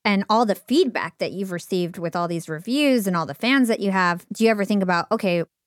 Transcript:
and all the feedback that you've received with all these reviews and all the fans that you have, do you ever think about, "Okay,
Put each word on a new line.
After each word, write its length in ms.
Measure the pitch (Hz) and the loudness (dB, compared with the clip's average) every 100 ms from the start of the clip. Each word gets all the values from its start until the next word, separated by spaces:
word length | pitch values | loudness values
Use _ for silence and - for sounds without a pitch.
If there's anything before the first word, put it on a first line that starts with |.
and 220 | 214 196 202 | 0 0 2
all 160 | 220 233 | 2 2
the 100 | 185 | 0
feedback 640 | - 277 285 - 165 - | 0 2 2 0 -6 -6
that 140 | 160 | -6
you've 180 | 180 190 | -6 -6
received 460 | 175 - 190 170 175 | -8 -4 -4 -4 -4
with 180 | 170 175 | -6 -4
all 120 | 170 | -4
these 220 | 170 - | -4 -6
reviews 560 | 156 185 269 285 254 196 | -10 -4 0 2 2 2
and 100 | 180 | -2
all 100 | 156 | -2
the 80 | |
fans 340 | - 226 277 240 | -4 0 2 2
that 120 | 220 | 0
you 120 | 196 | 0
have, 340 | 190 180 175 - | 2 2 0 -6
do 120 | - | 0
you 60 | 220 | 2
ever 160 | 214 196 | 2 0
think 160 | 202 | 0
about, 300 | 185 175 - | 2 0 0
"Okay, 320 | 226 196 175 160 _ | -2 0 0 -2 _